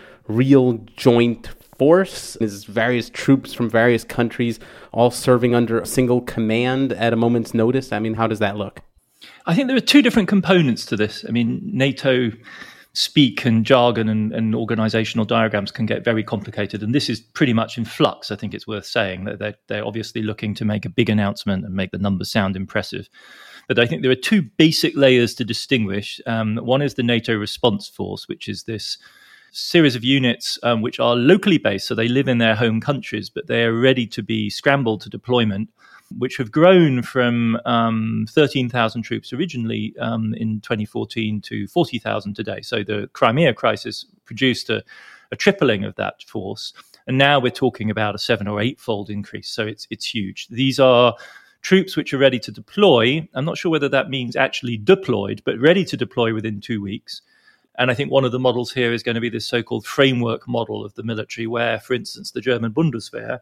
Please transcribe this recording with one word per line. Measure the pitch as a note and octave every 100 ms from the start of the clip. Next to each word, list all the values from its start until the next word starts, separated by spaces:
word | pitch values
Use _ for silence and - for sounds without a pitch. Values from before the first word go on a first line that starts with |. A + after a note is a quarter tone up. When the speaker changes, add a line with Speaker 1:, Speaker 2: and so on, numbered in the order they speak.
| - - -
Speaker 1:
real | A2 C3 C#3 B2+ A2+ -
joint | - C3 A#2+ A#2+ A2 - - _ -
force? | C#3 F3 F#3 - - -
Is | A2 G2
various | - G#2 A#2 B2 A2+
troops | - - C3+ -
from | - A#2
various | A2+ A#2+ A#2
countries | - - A#2 - A#2+ A2 - - -
all | - A#2+
serving | - - B2 A#2+
under | A#2+ A#2 A2+
a | -
single | - B2 B2
command | B2 - A2 A2+ B2+ C3 C3+
at | - A#2
a | A2+
moment's | A#2 A#2+ A2
notice? | A#2 A2 C3 -
I | G#2
mean, | A2
how | A2 A2+
does | G#2+
that | G#2 G#2
look? | G2 - - _ _ _ - - -
Speaker 2:
I |
think | F3 C4
there | C4
are |
two | - D4
different | B3+ A#3 F3+
components | G3+ F3+ F#3 C#3+ A2+ -
to | G#2
this. | G#2+ - -
I |
mean, | A#2 A#2 B2+
nato | - C3 C#3 C3 C#3 B2+ A#2 A2 - - - - _
speak | - - D#3 C3 G2
and | B2 A2+
jargon | G#2+ C3 A#2+ A2 A2
and, | A2 G#2+
and | - A2
organizational | A#2 A2+ A2+ A2 A2+ G#2+ -
diagrams | G2+ A#2 A2 G#2 G2
can | - A2
get | A2
very | A#2+ A2
complicated, | A2 G#2+ G#2 A2+ G2+ G#2
and | G#2+
this | C#3 C#3
is | A2
pretty | _ - C#3
much | A2+ - -
in |
flux, | G#2+ - B2 - -
I | G#2
think | G#2
it's | G#2+ -
worth | G#2 -
saying, | A#2 G2 F#2
that | G2+ G#2
they're, | G#2 - -
they're | G#2 A2
obviously | A2 G#2+ A2+
looking | G#2+ G#2+ G#2+
to | G2+
make | A2 G#2
a | G2
big | - A2+
announcement | G#2+ G2+ G2+ G2+ F#2+
and | G2
make | F#2 F#2+
the | F2+
numbers | G2+ F#2 F#2
sound | A2+ F#2+ F#2+
impressive. | F#2+ G#2+ - F#2+ - _ - - - - -
But | -
I | A#2
think | D#3+
there | C3
are |
two | B2+ - G#3+
basic | C3 - D#3+ - D#3 C#3+
layers | C3+ B2 A#2 -
to |
distinguish. | A2+ A2+ - C3 G2+ G2 G#2 - -
Um, | A2+ A2 A2+
one | A#2 C3+
is | C#3
the | -
nato | A#2+ A#2 A#2
response | A2 G#2+ - A#2+ G2+ -
force, | - F#2+ G2 -
which | - -
is | G2
this | - A2 - - - _ _ _ _
series | - - F3 D3+ A#2+
of |
units, | A#2+ C#3 B2+ A#2 - -
um, | A#2+ A2+
which | A2+ -
are | A#2+ A#2+
locally | B2+ G3+ G#3 E3
based, | - G2 -
so |
they | A2+ A#2
live | C3 C3+
in | A#2+
their | A2+
home | A2 A#2+ A2
countries, | A2 C3+ - G#2+ -
but | - -
they | A#2
are | A#2
ready | A2+ C3 C3 A2+
to | -
be | G#2 A2 G#2
scrambled | - C#3+ C#3 A#2 G#2+
to | G2+
deployment, | A2 - B2 A2 G2 A2 _ _ - - -
which | B2+ -
have | A2+
grown | D3+ F3 F#3 D#3+ B2
from, | - C3 A#2+ A#2+ A#2 A2+
um, | - A#2 A2+ A2+ A2 A2 G#2+
thirteen | - C#3+ C3+ B2
thousand | B2 A2+ A#2
troops | - A2 -
originally, | B2+ E3+ B2 A2+ A2 A2 B2
um, | A#2+ A2+ A2
in | - A2+ G#2+
twenty | - G#2+
fourteen | G#2 A2 A2 A#2+ G#2+ G#2
to | - A2 G2+
forty | F3 - A#2
thousand | A2 G#2 G#2
today. | G2+ G2+ G2
So | - A2+
the | G2+ G#2 -
Crimea | - A#2+ C3 D#3+
crisis | A2+ A#2 G#2+ A#2 - - _
produced | - A2+ C3 A2+ -
a, | G#2+ - - - - -
a | -
tripling | G#3 G3 C#3 G#2
of | G#2 -
that | - -
force. | - G#2 G2 G#2+ - - - _ -
And | C3
now | C#3 C#3+
we're | B2
talking | - B2+ - G#2+
about | G#2+ G#2+
a | G#2
seven | - A2+ G2+
or | G#2
eightfold | A#2 D3 - G#2 G#2
increase. | G#2 G2+ - -
So | - G#2+
it's, | G#2+ -
it's | A2 -
huge. | A2+ F#2+ - -
These | A#2 C3+ B2+
are | C3 A#2+ B2 A2 - - _ _
troops | - F#3+ F#3 D#3
which | -
are | C3+
ready | C3+ B2+
to | -
deploy. | A#2 - - G3+ B2 A#2 D#3 -
I'm | C3
not | D#3 -
sure | F3+
whether | D#3 C#3
that | C3+ A2
means | C3 A#2+ -
actually | C3 - A#2+ A#2
deployed, | G#2 F#3+ - G#2+ G2 G#2+
but | - A2
ready | C#3+ F#3 E3+
to | A2+
deploy | A#2 - A2+
within | A2 A2 G2+
two | - A2
weeks. | G2+ G#2+ - - _ _ _ _ _ -
And | B2+
I |
think | A2+ C#3+
one | C3+
of | B2+
the | B2+
models | B2+ A#2+ A#2+
here | C3 A#2+
is | A#2
gonna | A#2+ A2+
be | A#2
this | A2+ -
so-called | A#2+ A2+ A#2
framework | - - C#3 B2 A#2 A2+ -
model | A#2+ A2 G#2
of | G#2
the | -
military, | A2+ A2 - - A2+
where, | A#2 A#2 A2+
for | -
instance, | B2 G2+ - -
the | B2+
German | A#2 A#2+ A2+
Bundeswehr, | A#2 E3 A#2 - A#2+ A2+ B2